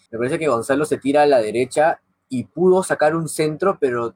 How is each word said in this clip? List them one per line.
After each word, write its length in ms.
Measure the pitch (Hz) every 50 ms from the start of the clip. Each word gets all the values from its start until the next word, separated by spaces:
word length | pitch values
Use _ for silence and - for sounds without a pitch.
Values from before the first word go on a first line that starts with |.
| _ _
me 80 | 117 110
parece 200 | 120 131 165 165
que 100 | 160 147
Gonzalo 360 | 120 113 110 - 135 143 151
se 140 | - 135 -
tira 240 | - 135 139 147
a 40 | 147
la 140 | 147 139 123
derecha 600 | 107 107 101 120 131 127 - 151 151 170 - - _ _ _ _ _ _
y 160 | - 247 -
pudo 380 | - _ 156 180 185 185 185
sacar 320 | - - 147 - 151 151 160
un 140 | 165 160 147
centro, 480 | - - 156 156 156 147 185 196 185 -
pero 360 | 147 127 120 120 117 113 -